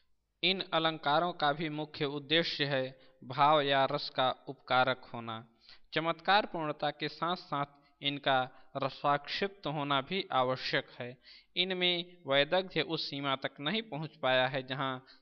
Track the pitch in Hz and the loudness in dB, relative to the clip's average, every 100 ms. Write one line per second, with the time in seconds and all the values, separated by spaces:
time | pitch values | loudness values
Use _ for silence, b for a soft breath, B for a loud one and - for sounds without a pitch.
0 | b _ _ _ 175 190 - 165 160 156 | b _ _ _ 0 0 0 0 0 0
1 | 143 151 175 170 147 151 160 151 151 - | 2 2 2 0 0 0 -2 -4 -8 -4
2 | 147 147 139 160 165 - 143 135 131 - | -4 -4 0 2 2 -2 -2 0 -2 -8
3 | b b 127 131 147 156 139 139 135 143 | b b -8 2 6 6 4 4 2 0
4 | - - 127 - - 135 - 127 127 127 | -4 0 0 -2 -8 -14 0 2 2 0
5 | - 120 117 113 123 B B B - 147 | -6 -12 -10 -10 -12 B B B -8 -4
6 | 165 160 165 202 - 175 151 147 147 - | -2 -2 2 2 2 -4 -4 -2 -4 -4
7 | 147 - 170 180 - 143 143 - b _ | -8 -4 -4 -4 -4 -4 -4 -8 b _
8 | 143 143 143 131 127 B B 139 131 - | -6 -2 2 2 2 B B -4 -4 -2
9 | 147 143 - - 202 - 151 151 143 139 | 0 0 -2 -4 -4 -4 -6 -4 -2 -2
10 | 135 190 - 131 127 127 - 147 - - | -2 -4 -2 0 2 0 -2 -2 -2 -8
11 | 123 127 B B B 175 185 180 180 175 | -12 -14 B B B -2 -2 0 0 0
12 | 175 - 139 139 147 180 190 165 147 160 | -4 -12 0 2 4 2 0 -2 -2 -4
13 | - 139 139 135 135 - 147 220 226 143 | -4 -4 -2 -2 -4 -6 -4 -4 -4 -8
14 | 160 - 131 127 127 139 127 131 135 127 | -10 -4 2 4 4 0 -4 -4 -4 -6
15 | B B | B B